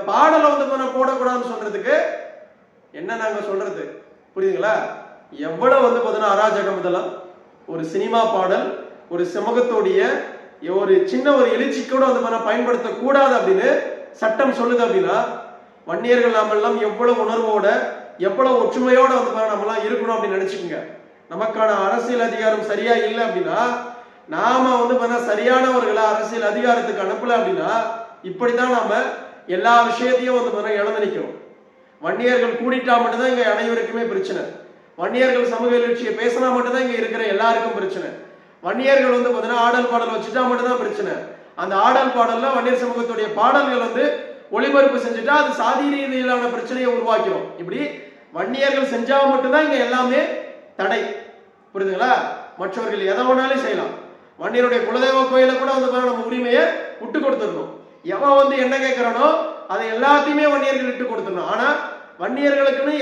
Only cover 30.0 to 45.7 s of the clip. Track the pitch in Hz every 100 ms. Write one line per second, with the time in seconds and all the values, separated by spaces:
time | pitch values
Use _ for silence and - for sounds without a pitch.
30 | 247 247 247 247 240 202 214 208 208 214
31 | 202 143 - - - - _ _ _ _
32 | 160 220 247 247 233 - 240 254 247 240
33 | 233 233 254 247 220 214 233 226 190 226
34 | 233 190 - 175 - - - - _ -
35 | 190 240 262 247 240 233 240 240 240 233
36 | 214 214 240 247 254 247 240 254 254 233
37 | 220 220 220 196 226 226 226 196 190 185
38 | 160 - - - _ _ 170 226 262 277
39 | 254 247 240 240 226 240 233 247 240 233
40 | 233 220 - 254 247 240 240 247 208 -
41 | 190 - - - - - 190 196 226 262
42 | 262 247 226 226 269 262 240 247 240 233
43 | 233 220 214 202 240 285 262 247 226 233
44 | 294 - - - - 208 277 285 269 240
45 | 233 226 226 294 294 - 233